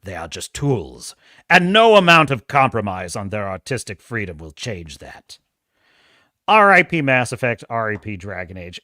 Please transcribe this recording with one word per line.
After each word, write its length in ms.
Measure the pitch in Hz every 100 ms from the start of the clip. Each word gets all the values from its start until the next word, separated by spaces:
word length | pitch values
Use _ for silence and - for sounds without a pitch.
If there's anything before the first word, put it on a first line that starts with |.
They 120 | -
are 120 | 87 82
just 260 | 90 -
tools, 600 | - 143 123 71 62 - - _ _ _
and 240 | 175 180
no 220 | 208 226
amount 360 | 208 175 170 147
of 160 | 135 _
compromise 680 | 143 131 113 101 92 90
on 140 | 110 98
their 180 | 104 98
artistic 540 | 95 - 127 - 98
freedom 360 | _ 117 98 80
will 140 | 82
change 480 | - - 95 82 71
that. 400 | 67 - _ - _ _ _ _ _ _ _ _ _ _ -
R 240 | 214 202
I 120 | 185
P 180 | 180 170
Mass 320 | 143 127 120
Effect, 300 | 123 123 117 -
R 220 | 117 110
I 60 | 104
P 180 | 110
Dragon 400 | 101 98 90 90
Age. 240 | 92 87 90